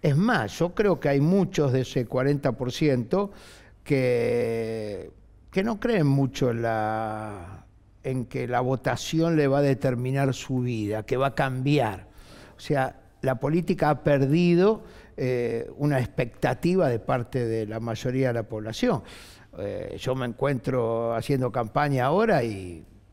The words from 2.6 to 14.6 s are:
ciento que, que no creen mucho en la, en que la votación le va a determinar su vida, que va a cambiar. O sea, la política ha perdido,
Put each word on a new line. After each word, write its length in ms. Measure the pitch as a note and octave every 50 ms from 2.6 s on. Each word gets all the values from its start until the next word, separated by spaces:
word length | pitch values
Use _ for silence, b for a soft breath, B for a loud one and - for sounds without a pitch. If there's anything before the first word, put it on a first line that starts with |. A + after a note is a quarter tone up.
| B2+ B2
ciento 640 | B2 - D#3+ D3+ C3+ B2 A#2 A#2 - A2+ G3+ G3+ B B B B B B B B B - -
que, 1300 | - D3 C3+ C3 B2+ B2 A#2 A#2+ A#2+ A#2 A#2+ A#2 A2+ A2+ A2+ A2+ A2 A2+ A2+ G#2+ G#2+ G2+ F2+ D#2 - - - - - - - - -
que 140 | - F#3+ G3
no 160 | A3+ A3+ G3+
creen 260 | - A#3+ A#3 G3+ D3+
mucho 460 | C#3+ C3+ C#3 C#3 C3 - - C#3 B2 A#2
en 100 | A#2 A#2
la, 1040 | A2+ A2+ A2 G#2+ G#2+ A2 A2 A2 A2 G#2+ G#2+ G#2+ G#2+ G2+ G2 F2+ F#2+ G2+ - - - _ - _ - _ - -
en 220 | C3+ C3 C3 A#2+
que 200 | - - C#3 B2
la 140 | A#2 B2 A#2+
votación 760 | B2+ B2+ C3+ B2 - C3 B2 - - - - D#3+ E3 E3+ E3+
le 120 | D#3 D3 C#3
va 100 | C3+ C#3+
a 40 | C#3+
determinar 720 | C#3 C3+ A#2 - C3+ B2 A#2 B2 B2+ C3+ C#3 C#3 C3+ B2+
su 280 | - - - C3 B2+
vida, 440 | B2 B2 A#2+ A2 G#2+ G2+ G#2+ G#2+ G#2
que 120 | - C3
va 120 | B2 C3+ C3+
a 60 | -
cambiar. 720 | - C#3+ C3 B2+ B2+ B2+ C#3+ D3 C#3+ B2+ A2 G2 F2+ - - B B B B B B B B B
O 40 | -
sea, 400 | - - D3+ C#3 C3 B2+ - - - - _ _ -
la 180 | B2+ C3 A2+
política 500 | - C#3 D#3 F3 E3 - A#2 - D#3 D3
ha 140 | D3+ C3 -
perdido, 800 | D#3 D3 C#3 C#3 C3+ D3 E3+ F3 F3 F3 E3+